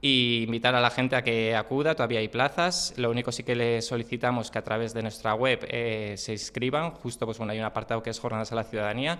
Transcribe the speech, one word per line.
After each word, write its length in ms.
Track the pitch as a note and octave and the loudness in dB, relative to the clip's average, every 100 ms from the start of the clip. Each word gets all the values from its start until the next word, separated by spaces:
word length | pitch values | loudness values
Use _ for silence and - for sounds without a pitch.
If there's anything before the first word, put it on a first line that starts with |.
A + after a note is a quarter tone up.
y 440 | C#3+ C3 A#2+ A#2 | 6 4 4 2
invitar 300 | A2+ A#2 B2 | 0 2 4
a 60 | B2+ | 4
la 80 | A#2+ | 4
gente 260 | - B2+ | 2 2
a 80 | B2+ | 2
que 320 | A#2+ A2+ A2+ | 2 2 2
acuda, 400 | A2+ G#2+ C3+ D3 | 2 0 0 2
todavía 260 | D#3 A#2 A2+ | 2 2 2
hay 80 | G#2+ | 0
plazas. 640 | A#2 C#3 - F3 F3+ - - | 2 0 2 0 0 -4 0
Lo 140 | A#2+ | 0
único 220 | A#2 B2 | 2 -2
sí 100 | A#2+ | -4
que 120 | A#2+ | -2
les 320 | A#2+ A#2 A#2 A2+ | 0 2 2 0
solicitamos 640 | A#2+ A2+ B2 B2 B2 A2 | -4 -4 0 0 0 -2
que 80 | A2+ | -6
a 60 | |
través 300 | - A2 A2+ | -2 -2 -2
de 80 | A#2 | -2
nuestra 320 | A2 - A2+ | -6 -4 -2
web, 320 | A2 C3 A#2+ - | 2 2 2 0
eh, 460 | A#2+ A#2 A2 G#2+ G2+ | -2 -2 -2 -4 -6
se 160 | - | -6
inscriban, 600 | G#2+ - - B2 D3 E3 | -6 -6 -2 0 0 -2
justo, 340 | - B2 - A2+ | -6 -8 -4 -6
pues, 100 | A2 | -4
bueno, 160 | A2 | -4
hay 60 | G#2+ | -2
un 80 | A2 | -2
apartado 360 | A2+ A2 A2+ | -4 -4 -4
que 60 | A2+ | -4
es 100 | A2+ | -6
Jornadas 320 | A#2+ A2 - | -4 -4 -2
a 40 | |
la 100 | A#2 | -4
Ciudadanía, 540 | A2 A2 G#2 A2 C#3+ F3 | -2 -2 -2 -2 -2 -4